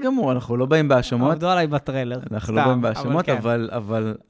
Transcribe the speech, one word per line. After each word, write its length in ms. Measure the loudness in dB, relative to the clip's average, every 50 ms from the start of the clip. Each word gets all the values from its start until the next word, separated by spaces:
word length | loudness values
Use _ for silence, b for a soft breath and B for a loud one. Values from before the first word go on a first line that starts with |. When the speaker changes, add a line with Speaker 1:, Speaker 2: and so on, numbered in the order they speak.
| -2
Speaker 1:
גמור, 280 | -2 0 0 0 0 0
אנחנו 240 | -2 -2 -2 -2
לא 100 | 0 2
באים 220 | 4 4 4 4 4
בהאשמות. 440 | 4 2 2 2 0 0 2 2 2
Speaker 2:
עבדו 160 | 0 0 0
עליי 180 | 2 2 2
בטריילר. 540 | 0 0 -4 -4 -4 -4 -4 -4 -4 -6 -8 -8 -8 -8
Speaker 1:
אנחנו 220 | -6 -4 0 0
לא 60 | 2
Speaker 2:
סתם, 80 | 4 4
Speaker 1:
באים 100 | 2 2 2
בהאשמות, 320 | 0 -2 -2 -2 -2 0
Speaker 2:
אבל 80 | 0 0 0
כן. 80 | 0
Speaker 1:
אבל, 320 | 0 0 0 0 0 -2 -4 -6
אבל, 440 | -8 -6 -4 -4 -2 -2 -4 -6 -8 -12 _